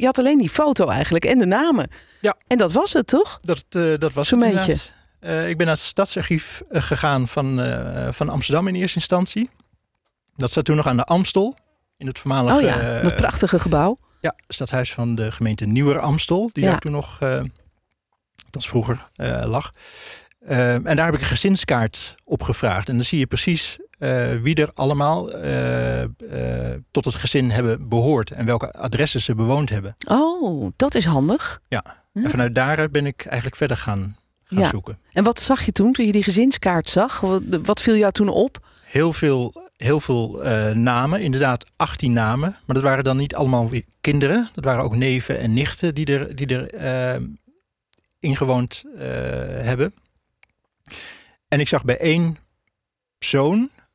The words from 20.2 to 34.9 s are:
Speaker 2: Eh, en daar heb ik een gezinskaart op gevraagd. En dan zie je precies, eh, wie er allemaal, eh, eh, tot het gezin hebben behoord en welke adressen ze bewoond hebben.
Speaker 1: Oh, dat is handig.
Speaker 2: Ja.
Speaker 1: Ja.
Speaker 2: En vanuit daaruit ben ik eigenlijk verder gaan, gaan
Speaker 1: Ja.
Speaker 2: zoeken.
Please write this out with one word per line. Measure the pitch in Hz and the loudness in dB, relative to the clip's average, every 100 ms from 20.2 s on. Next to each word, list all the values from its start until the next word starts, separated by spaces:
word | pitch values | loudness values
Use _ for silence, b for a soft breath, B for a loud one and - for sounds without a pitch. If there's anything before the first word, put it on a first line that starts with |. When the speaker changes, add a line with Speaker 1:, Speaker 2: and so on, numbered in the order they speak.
| B B | B B
Speaker 2:
Eh, | - 127 123 | -2 0 2
en | 120 - 156 | 0 0 0
daar | |
heb | 165 | 2
ik | 151 | 0
een | - | 0
gezinskaart | 120 196 190 - 127 113 - - - | 0 2 2 2 0 0 -2 -8 -12
op | - 151 | -6 -4
gevraagd. | - 113 117 92 98 | -2 -2 0 -2 -2
En | |
dan | 120 | -2
zie | 120 160 | 0 0
je | 131 | 0
precies, | - - 160 - - 392 - | -2 0 0 -2 -8 -18 -8
eh, | 135 127 120 120 | -4 -2 -2 -2
wie | 127 | 0
er | 160 151 | 0 0
allemaal, | - 135 143 147 175 175 | 0 0 2 2 0 -4
eh, | - 73 64 64 62 62 62 | -8 -4 -2 0 0 -2 -2
eh, | 60 - - 67 62 62 62 65 - | -4 -8 -10 -6 -4 -4 -4 -8 -4
tot | 143 | -2
het | 135 | -2
gezin | - 135 143 127 | -2 0 0 2
hebben | 113 120 113 127 | 2 0 -2 -2
behoord | 117 131 135 107 | 2 4 2 0
en | - 113 | -4 -2
welke | 120 - | -2 -4
adressen | - 123 110 151 131 | -8 -6 -2 -2 -2
ze | - | -2
bewoond | 110 113 143 139 | 0 0 0 0
hebben. | 107 98 - - | -4 -6 -8 0
Speaker 1:
Oh, | 254 320 359 226 151 98 - | 2 2 0 -2 -4 -4 -2
dat | 277 | 0
is | 240 | 2
handig. | 165 143 151 269 - - - | 2 2 2 0 -4 -12 -8
Speaker 2:
Ja. | 110 - - _ | -8 -8 -18 _
Speaker 1:
Ja. | 202 | -4
Speaker 2:
En | 254 | -2
vanuit | 127 120 | 0 0
daaruit | 123 131 151 156 | 0 0 0 0
ben | 147 143 | 0 -2
ik | - | -4
eigenlijk | - 120 127 - | -8 -6 -6 -4
verder | 139 123 | -2 -2
gaan, | 113 98 98 - _ _ | -2 -4 -4 -10 _ _
gaan | - 190 | -4 0
Speaker 1:
Ja. | 175 | 0
Speaker 2:
zoeken. | 104 - | 0 -8